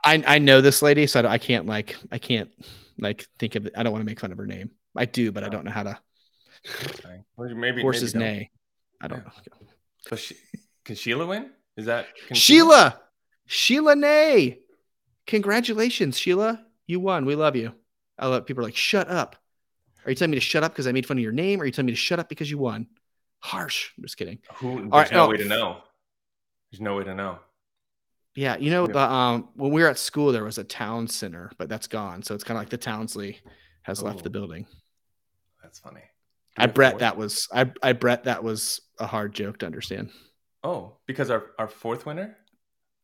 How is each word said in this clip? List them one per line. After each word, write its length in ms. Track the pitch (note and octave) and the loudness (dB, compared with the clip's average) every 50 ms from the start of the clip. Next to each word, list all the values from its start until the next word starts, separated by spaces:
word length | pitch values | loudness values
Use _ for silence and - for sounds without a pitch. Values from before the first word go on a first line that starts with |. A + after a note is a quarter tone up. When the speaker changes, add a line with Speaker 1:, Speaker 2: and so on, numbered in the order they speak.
| - | 4
Speaker 1:
I, 200 | D3 D#3 D#3+ C3 C3+ C#3+ | 4 4 4 4 4 4
I 40 | D3+ | 6
know 220 | D3 C#3 C3 C3 | 8 10 10 10
this 200 | C3 C#3+ C3+ - | 10 8 6 6
lady, 260 | D3 D3 D3 D3 D3 | 6 4 6 4 4
so 140 | C#3 - B2+ | 2 4 2
I, 120 | A#2 G#2 A2 | 2 2 2
I 40 | |
can't, 280 | A#2 - - B2 A2 D#2+ | 0 0 0 -2 -2 -2
like, 300 | G#2 G#2+ G#2+ G#2+ - - - - - | -4 -4 -6 -6 -8 -12 -16 -14 -12
I 60 | - | -12
can't, 320 | A2 - - B2+ A2 G2+ - _ - - - - - - _ _ - | -8 -4 -4 -4 -4 -4 -8 _ -20 -20 -20 -20 -20 -20 _ _ -8
like, 280 | G#2+ G2+ G#2 - - - _ - | -6 -6 -6 -8 -12 -18 _ -8
think 160 | A#2+ G#2+ - | -6 -6 -6
of 100 | G#2+ G#2 | -6 -8
it. 80 | G2+ - | -8 -6
I 60 | G#2+ A#2 | -4 -4
don't 80 | A#2 G#2+ | -4 -4
wanna 100 | G#2+ A2 | -4 -6
make 140 | G#2+ G#2+ - | -8 -8 -10
fun 120 | - F#2+ | -12 -12
of 60 | F2+ | -10
her 80 | G#2 G2+ | -10 -10
name. 260 | G2+ F#2+ F#2 F#2+ - - _ _ _ - | -10 -10 -12 -14 -16 -18 _ _ _ -6
I 100 | - A#2+ | -4 -4
do, 260 | A#2 - B2+ A#2 A2 | -2 -2 -2 -2 -2
but 120 | F#2+ G#2 G2 | -2 -6 -8
I 40 | |
Speaker 2:
Oh. 20 | G2+ | -8
Speaker 1:
don't 160 | G#2 G2+ - | -8 -10 -10
know 60 | G2+ | -8
how 120 | G#2+ A2 G2+ | -8 -8 -8
to. 160 | G2+ G2 - _ _ _ _ _ _ _ _ _ _ _ - - - - - | -8 -10 -14 _ _ _ _ _ _ _ _ _ _ _ -20 -18 -16 -12 -12
Speaker 2:
That's 180 | - - - - | -12 -12 -12 -14
fine. 240 | - F2+ F2+ F#2 G2+ _ _ | -18 -20 -20 -20 -20 _ _
Well, 140 | - A#2+ A#2+ A#2 | -14 -12 -10 -8
maybe, 260 | A2+ A#2+ B2 B2 B2 | -4 -4 -2 -2 0
Speaker 1:
Horse's 320 | A#2+ C3 B2 A#2+ B2 A#2 G2 | 0 0 0 0 -2 -2 -2
Speaker 2:
maybe 120 | A2+ A2+ | -2 -2
don't. 80 | A2 G#2 | -4 -4
Speaker 1:
neigh. 140 | G2+ - - _ _ _ _ _ _ _ _ _ - | -8 -10 -14 _ _ _ _ _ _ _ _ _ -14
I 60 | - | -14
don't 100 | C#3 B2 B2 | -12 -12 -14
Speaker 2:
Yeah. 40 | - | -16
Speaker 1:
know. 420 | - - - - - _ _ - _ _ _ _ _ _ _ - - | -20 -20 -20 -20 -20 _ _ -20 _ _ _ _ _ _ _ -14 -12
Speaker 2:
So 60 | A2+ | -12
she, 180 | A2 - - - - _ _ - - _ _ _ _ - | -12 -12 -14 -16 -20 _ _ -20 -20 _ _ _ _ -16
can 100 | - A2 | -14 -12
Sheila 300 | - - A#2+ A#2 C#3 E3 | -8 -4 -4 -2 -2 -2
win? 240 | F3 F#3+ G#3+ C4+ C4+ - _ _ _ _ | -4 -6 -8 -8 -12 -18 _ _ _ _
Is 80 | - A2 | -10 -4
that, 220 | A2+ A#2 A#2+ - - - - - | -4 -4 -4 -4 -8 -16 -20 -10
can 80 | - C3 | -4 0
Sheila? 400 | D3 - - C#4+ D#4+ E4 E4 D4+ | 4 8 10 10 10 10 10 10
Speaker 1:
Sheila! 240 | C4 F3+ C3+ - - _ _ _ _ _ _ _ _ _ | 10 10 8 4 -2 _ _ _ _ _ _ _ _ _
Sheila 500 | - - - - - B3 D4 D#4 D4+ D4 | -8 -4 0 0 2 2 4 6 6 6
Nay! 640 | C#4+ C#4+ D4 D4+ D4+ D#4 D#4+ C#4 G#3+ D3 B2 A#2+ - _ _ _ _ _ _ _ _ _ _ _ _ _ | 6 4 4 4 6 6 6 6 4 4 2 -2 -8 _ _ _ _ _ _ _ _ _ _ _ _ _
Congratulations, 920 | - - G#3+ G3 G3 G#3 A#3+ A#3+ A#3 A3 G#3+ A3+ B3 A#3+ - - C#3+ B2+ - | -2 -2 0 0 2 0 0 0 0 0 0 0 0 0 0 -2 -2 -2 -2
Sheila. 460 | - F3+ F3+ F#3+ G#3+ A3 A#3 A3 - _ _ _ _ | 0 0 2 2 2 0 -2 -4 -10 _ _ _ _
You 140 | - E3+ F3+ | -6 -4 -2
won. 260 | F3+ F#3+ F#3 E3 C3 | -2 0 0 0 0
We 100 | C3+ D3 | 0 0
love 200 | D3+ D#3 D3+ C3+ | 2 2 2 2
you. 180 | B2 A2+ A2+ - _ _ _ _ _ _ _ _ - | 0 -4 -6 -10 _ _ _ _ _ _ _ _ -6
I 80 | C3 | -2
love, 180 | C3 B2+ B2 - | 0 0 -2 -2
people 160 | - C3+ B2+ | -4 -6 -6
are 60 | A#2 | -6
like, 80 | G#2+ - | -4 -4
"Shut 340 | - - - - G3 E3+ - | -4 -2 0 0 0 0 0
up." 280 | F3+ E3+ B2 - - _ _ _ _ _ _ _ _ _ _ _ _ _ - | -2 -4 -4 -4 -8 _ _ _ _ _ _ _ _ _ _ _ _ _ -6
Are 40 | B2+ | -4
you 40 | C3+ | -2
telling 160 | - F3 D#3+ | 0 0 0
me 60 | D3+ | 2
to 40 | B2+ | 0
shut 220 | - - - D#3+ D3+ | 0 0 0 0 0
up 120 | D#3+ - | -2 -2
'cause 100 | - C3 | -4 -4
I 60 | B2+ | -2
made 140 | B2 C3 B2 | -2 -2 -2
fun 120 | - C#3+ | -2 -2
of 60 | B2+ A#2 | -2 -2
your 80 | A2 | -2
name? 280 | A2+ C#3 E3+ G3 G3+ F#3+ | -2 -2 0 0 0 -2
Or 40 | D#3 | -2
are 20 | |
you 60 | C3 | -4
telling 140 | A#2+ - C3+ | -2 -2 -2
me 60 | B2 A2+ | -2 -2
to 40 | |
shut 220 | - - - F3 E3+ | -2 -2 -2 -2 -4
up 80 | D#3+ - | -4 -6
because 220 | D#3 - D#3 C#3+ | -8 -8 -8 -6
you 60 | D3+ | -4
won? 300 | C#3+ C3+ A#2 G#2 A2 A2+ - _ _ _ _ _ _ _ _ _ _ | -4 -4 -4 -4 -6 -10 -12 _ _ _ _ _ _ _ _ _ _
Harsh. 520 | - - - F#2+ F2+ - - - - - - | -12 -10 -8 -8 -8 -6 -6 -8 -8 -10 -12
I'm 60 | - - | -16 -16
just 140 | - - | -14 -12
kidding. 220 | - F2 E2+ G2 - _ - - | -10 -10 -12 -12 -16 _ -20 -14
Speaker 2:
Who, 140 | - B2+ B2+ | -10 -8 -8
Speaker 1:
All 60 | B2+ | -6
Speaker 2:
there's 160 | B2+ G2+ G#2+ | -8 -2 2
Speaker 1:
right, 200 | C#3 D3 D3+ - F3 | 2 2 2 4 4
Speaker 2:
no 120 | F3+ E3 | 4 4
Speaker 1:
oh. 40 | C#3 | 4
Speaker 2:
way 80 | A2 | 4
to 80 | G2+ G#2 | 0 0
know. 360 | G2+ G#2 A#2 A2 F2+ F2 - - _ _ _ _ _ _ _ _ _ _ _ _ _ _ _ _ _ | -2 -2 -2 -2 -4 -6 -10 -14 _ _ _ _ _ _ _ _ _ _ _ _ _ _ _ _ _
There's 100 | - G2 | -14 -8
no 140 | G#2+ G2+ G2+ | -6 -4 -4
way 60 | G2 G2 | -4 -6
to 100 | G2 F#2 | -6 -8
know. 240 | G2 G2 F#2+ F2+ - _ _ _ _ _ _ _ _ _ _ _ _ _ _ _ _ _ _ - | -8 -8 -8 -10 -12 _ _ _ _ _ _ _ _ _ _ _ _ _ _ _ _ _ _ -8
Speaker 1:
Yeah, 220 | C3+ C#3 C3 A2+ | -4 -2 -2 -2
you 120 | - C#3 D3 | -2 0 0
know, 140 | E3+ F3+ F3+ | 0 2 0
Speaker 2:
Yeah. 60 | - G#2 | 0 2
Speaker 1:
the, 60 | C#3 | 2
um, 500 | C#3 A#2+ C3 B2+ B2+ B2 A#2 A#2 B2 - - | 2 2 2 2 2 2 0 0 -4 -8 -8
when 160 | A#2 B2 C#3 | -4 -2 0
we 100 | D3 D#3+ | 4 4
were 60 | E3 D#3 | 4 4
at 80 | C3 | 4
school, 340 | - - - - D3 D3 C#3+ | 2 -4 -6 -2 0 2 2
there 120 | B2 A2+ G#2+ | 2 2 -2
was 140 | G#2+ G#2 | -6 -8
a 60 | - F#2+ | -10 -10
town 440 | - - - A#2 G#2 A2+ A#2 A#2 | -10 -10 -8 -8 -6 -6 -6 -6
center, 440 | A2+ - - A2+ F#2+ D#2+ F2 F2 - - | -6 -6 -8 -8 -10 -10 -12 -16 -16 -12
but 120 | - - G#2 | -12 -10 -8
that's 180 | A2 A2 - | -8 -10 -10
gone. 340 | - - A2 G#2 G2 F2 F#2 G#2 | -10 -10 -8 -8 -10 -12 -12 -10
So 120 | - G#2+ | -10 -10
it's 80 | G2+ - | -10 -8
kinda 160 | - A2+ A2+ | -8 -8 -8
like 100 | G#2 - | -8 -8
the 80 | - | -10
Townsley 640 | A#2+ - B2 A2 G#2+ A2+ A2+ - G#2+ G2+ G2 G#2 - - - - _ _ _ _ _ - | -10 -8 -8 -8 -8 -8 -10 -10 -10 -10 -12 -12 -16 -20 -20 -20 _ _ _ _ _ -12
has 180 | - F#2+ - G2+ | -10 -10 -8 -8
left 200 | G#2 G#2+ F#2 F2 | -8 -8 -8 -10
the 60 | F2+ | -10
Speaker 2:
Oh. 40 | F#2 | -8
Speaker 1:
building. 340 | G#2 G2+ E2+ D#2+ E2+ A2 - _ - _ _ _ _ _ _ _ _ _ _ _ _ _ _ _ _ | -8 -10 -10 -12 -14 -16 -18 _ -20 _ _ _ _ _ _ _ _ _ _ _ _ _ _ _ _
Speaker 2:
That's 180 | _ F2 - - | _ -20 -20 -20
funny. 220 | - - - - | -20 -20 -20 -20
Do 40 | - _ _ _ _ _ _ _ _ _ - | -20 _ _ _ _ _ _ _ _ _ -2
we 0 | |
Speaker 1:
I 40 | - A#2 | 2 2
Speaker 2:
have 100 | A#2+ A#2 | 4 6
Speaker 1:
bet 160 | C3 C3+ C3 A#2 | 6 6 6 6
Speaker 2:
four? 60 | G#2+ | 4
Speaker 1:
that 180 | B2 A2+ - | 0 -2 -2
was, 300 | G#2+ A2 G#2 - - - - - | -2 -6 -6 -6 -6 -6 -2 0
I, 180 | B2 C3 B2+ - - | 0 0 0 0 -2
I 120 | - C3 B2 | 0 0 2
bet 320 | A#2+ A#2+ B2 B2 - - | 2 2 0 0 0 0
that 180 | B2 A#2+ E2+ G#2+ | -4 -4 -4 -4
was 380 | A2+ A2 A2 - - - - _ _ _ - | -6 -6 -4 -6 -6 -8 -10 _ _ _ -10
a 80 | A2 | -8
hard 260 | G#2 - A2 G#2 G#2 G#2 | -6 -4 -4 -6 -6 -6
joke 260 | - G#2 G2+ G#2 - | -8 -8 -8 -8 -10
to 60 | G#2 | -10
understand. 460 | E2+ D#2+ - - - F#2 G2+ A2 G#2 - - _ _ _ _ _ _ _ _ - | -10 -10 -10 -10 -10 -10 -10 -10 -12 -16 -20 _ _ _ _ _ _ _ _ -8
Speaker 2:
Oh, 340 | D#3 F3 B2 F2+ F2+ - _ _ | -8 -8 -8 -10 -14 -20 _ _
because 240 | - C3 D3+ C#3 - | -8 -6 -4 -2 -2
our, 220 | A#2+ A2 G#2 - - - | -2 -2 -4 -6 -10 -8
our 80 | A2 | -8
fourth 380 | G#2+ - - - A#2 A#2 A#2+ - | -8 -10 -10 -8 -8 -8 -8 -8
winner? 320 | D#3 D3+ E3+ G3 A3 A3 _ _ _ _ _ _ _ _ _ _ _ _ _ | -10 -10 -10 -10 -12 -14 _ _ _ _ _ _ _ _ _ _ _ _ _